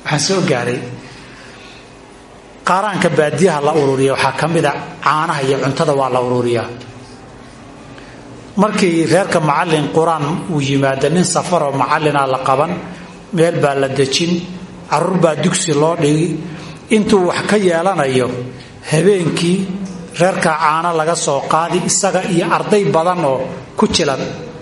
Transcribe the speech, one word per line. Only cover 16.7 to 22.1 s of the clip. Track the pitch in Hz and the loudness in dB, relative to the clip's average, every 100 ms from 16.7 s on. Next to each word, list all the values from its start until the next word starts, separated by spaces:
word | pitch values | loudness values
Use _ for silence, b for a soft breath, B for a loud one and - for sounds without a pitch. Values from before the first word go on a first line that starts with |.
| B - | B 0
Intuu | 220 202 208 175 | 0 4 4 2
wax | - 170 | 0 0
ka | 208 | 2
yeelanayo, | 185 165 180 180 139 127 123 123 123 B B B - | 2 2 0 0 2 2 0 -4 -10 B B B -2
habeenkii | 156 175 196 165 165 170 185 - - - - - - | 2 4 2 0 0 0 0 -2 -6 -8 -12 -12 0
reerka | 175 190 175 151 | 0 2 0 2
caano | 160 156 170 | 2 2 0
laga | 165 156 170 | 0 0 0
soo | - 139 - | 0 -2 2
qaadi, | 160 196 180 180 | 0 2 -2 0
isaga | - 196 | 0 0